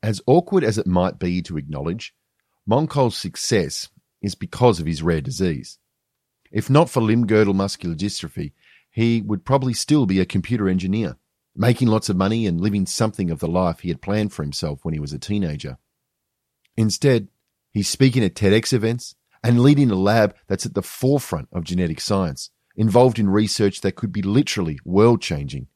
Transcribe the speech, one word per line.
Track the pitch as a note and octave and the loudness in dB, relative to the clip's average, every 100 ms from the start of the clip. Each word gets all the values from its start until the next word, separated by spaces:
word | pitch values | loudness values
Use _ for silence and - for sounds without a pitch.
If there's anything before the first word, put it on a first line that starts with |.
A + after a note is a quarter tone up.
As | A2 G#2 - | -4 -4 4
awkward | D3+ E3+ F#3+ | 4 4 0
as | B2+ G#2+ | 2 0
it | F#2+ | 0
might | F2+ F#2 - | 2 0 -2
be | F2+ F2+ | -4 -2
to | E2+ D#2+ | -4 -8
acknowledge, | C#2+ D2 D2+ G2+ - _ _ _ _ _ - | -8 -6 -6 -6 -10 _ _ _ _ _ 0
Moncol's | A#2 D3+ C#3+ B2+ - | 0 0 0 0 -2
success | F#2+ - - A2 D#2 - - _ _ _ | -10 -8 -2 0 0 -6 -12 _ _ _
is | G2+ | -8
because | - F#2 - B2 F2+ | -8 -12 2 2 2
of | D#2+ | -2
his | D#2 | -4
rare | D#2+ D#2+ | 0 -2
disease. | C#2+ C2 F#2 D2 - - _ _ _ _ _ _ _ | -2 -4 -2 -4 -10 -20 _ _ _ _ _ _ _
If | G#2+ - | -8 2
not | C3+ B2 | 2 2
for | - | 0
limb | A2+ A2+ A#2 | 2 2 4
girdle | G#2+ G#2 | 4 4
muscular | F#2+ G2 - F2 | 2 -2 -4 -8
dystrophy, | D#2+ G2 - D#2+ - D#2 _ _ _ _ | -4 -6 -6 -12 -10 -12 _ _ _ _
he | - A#2 A#2 | -2 0 0
would | G#2 G#2 | -2 -6
probably | - C3+ B2+ | 0 0 0
still | A#2 - D3+ A2+ | -4 0 2 2
be | F#2+ | 2
a | |
computer | F#2 G#2 F2 A#2 G2 | 0 -2 -2 -2 0
engineer, | F#2 F#2 G#2 G2 C2 _ _ _ | 0 -2 -2 -4 -8 _ _ _
making | - A2+ B2 A#2+ | -2 0 2 2
lots | G#2+ - | 2 0
of | F#2 | 0
money | F#2+ A2+ A2 | 0 0 -2
and | E2+ | 0
living | G2 G2+ F#2 | 0 0 -2
something | - A2 - F2+ | -2 -2 -2 -4
of | D#2+ | -2
the | E2+ | -2
life | F2 F#2 E2 | 0 0 -2
he | F2 | -6
had | D2+ | -6
planned | - G#2 G#2 | -4 -2 -2
for | - | -4
himself | D2 C#2+ D#2+ C#2+ | -8 -6 -6 -6
when | E2 | -6
he | D#2 | -6
was | D2 | -6
a | D2 | -10
teenager. | - G#2 F2+ D2 C2+ B1+ _ _ _ _ _ _ _ _ _ - | -6 -4 -4 -6 -10 -14 _ _ _ _ _ _ _ _ _ -2
Instead, | A2 G2 C#3+ A#2+ G2+ _ _ _ _ | -2 2 2 2 0 _ _ _ _
he's | G#2+ G2 | -4 -4
speaking | - C3+ B2 | 4 4 4
at | G#2 | 0
TEDx | - G2+ G#2+ A2+ | 2 4 4 2
events | B2 A2 A#2+ - - _ _ | 0 0 -4 -8 -20 _ _
and | A#2 A#2+ | 2 4
leading | B2+ C#3+ C3+ | 6 6 4
a | |
lab | F#2+ G2 A2+ G#2 - _ | 4 2 2 2 -2 _
that's | G2 | -6
at | F#2 | -4
the | G2 | -6
forefront | - - C3 C#3+ - D#2+ C2 | -8 -4 0 0 -2 -8 -6
of | F2 | -10
genetic | D#2+ F2+ F2 D#2 | -4 -2 -2 -4
science, | - G2+ F2+ C#2 - _ _ | -4 -2 -2 -6 -14 _ _
involved | - A2 G#2 B2+ A#2 | -2 2 6 6 4
in | G2+ | 2
research | G2 G#2+ - G#2 - | 2 0 2 0 0
that | G2 - | -4 -4
could | A2 | -6
be | G#2 | -4
literally | F#2+ A2 C#3+ - E2+ C#2+ | 0 0 0 -2 -4 -6
world-changing. | - F#2 A2+ A#2 - D2+ C#2+ C#2 B1+ | -2 4 6 4 0 -6 -6 -10 -12